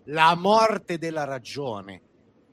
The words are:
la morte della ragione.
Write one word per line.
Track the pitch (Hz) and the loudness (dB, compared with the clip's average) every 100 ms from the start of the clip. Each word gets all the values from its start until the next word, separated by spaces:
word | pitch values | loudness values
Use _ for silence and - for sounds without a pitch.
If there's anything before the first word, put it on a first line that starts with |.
la | - 156 160 170 | -6 2 4 4
morte | 190 220 220 202 - 165 | 4 4 4 0 -6 -8
della | 160 160 | -6 -6
ragione. | 139 131 - 135 135 104 98 92 _ _ _ _ _ | -6 -8 -12 -10 -8 -8 -12 -18 _ _ _ _ _